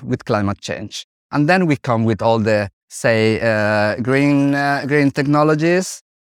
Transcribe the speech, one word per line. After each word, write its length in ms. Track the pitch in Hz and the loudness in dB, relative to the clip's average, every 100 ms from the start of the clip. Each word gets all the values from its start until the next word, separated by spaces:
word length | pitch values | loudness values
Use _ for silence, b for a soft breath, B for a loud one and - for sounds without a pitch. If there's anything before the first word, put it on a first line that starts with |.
with 220 | 127 123 - | -6 -6 -4
climate 340 | 107 101 101 | -2 -2 -4
change?" 460 | - 76 104 - - _ _ | -8 -10 -10 -14 -18 _ _
And 160 | 143 147 | -2 2
then 200 | 185 175 | 2 2
we 80 | 139 | 0
come 300 | - 113 113 | 0 0 0
with 180 | 104 | 0
all 160 | 113 113 | 0 2
the, 320 | 110 107 101 - _ | 2 0 -2 -10 _
say, 500 | - 127 113 110 110 | -4 0 2 2 0
uh, 640 | 113 107 104 107 107 104 | 0 0 0 0 0 -2
green, 540 | 117 135 143 143 139 143 | -2 2 2 2 2 0
uh, 300 | 143 139 139 | -2 -2 -2
green 240 | 147 139 | 0 2
technologies, 920 | 151 143 147 151 156 165 180 185 - _ _ | 0 0 2 2 2 0 0 -2 -12 _ _